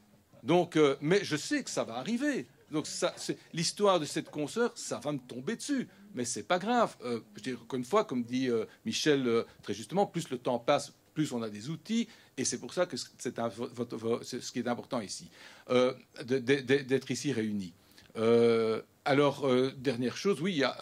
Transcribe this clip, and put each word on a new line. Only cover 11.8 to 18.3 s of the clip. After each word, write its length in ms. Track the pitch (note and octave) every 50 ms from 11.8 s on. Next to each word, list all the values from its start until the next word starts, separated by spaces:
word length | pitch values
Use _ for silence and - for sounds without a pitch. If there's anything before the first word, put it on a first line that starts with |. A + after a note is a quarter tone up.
| - - A3 A3+ A#3 - - - - - _
Et 80 | - B2+
c'est 140 | - - A#2
pour 160 | B2+ B2 -
ça 120 | F3+ F3+
que 100 | F3 - A#2+ - - _ _
c'est 200 | - B2+ A#2+ -
un, 80 | A#2
vo-, 220 | A#2 A#2 A2+ A#2+ B2 B2
votre, 240 | A#2+ A#2+ A#2+ C3
vo-, 260 | A#2 A2 A2+ A2+ A2 C#3
c'est 160 | - - A#2+
ce 100 | A2+ -
qui 80 | - B2+
est 80 | A#2
important 340 | A#2+ A#2+ - G#2 - - B2
ici, 300 | G#2+ F#2 - - - - - - - - - - - -
euh, 240 | B2+ B2 B2+ B2+ C3 - - _ _ - D#3
de, 160 | A#2 B2+ C3+
de, 160 | A#2+ A#2 C#3+
de, 220 | C#3+ C3 A#2 C3+ C#3+
d'être 320 | C#3 B2 C3 C3 B2+ - -
ici 200 | - - D3 B2+
réunis. 400 | A2+ A2 A2 G#2 G#2 F#2+ F2 - - _ _ - - - - -
Euh, 640 | A2+ A2 A2+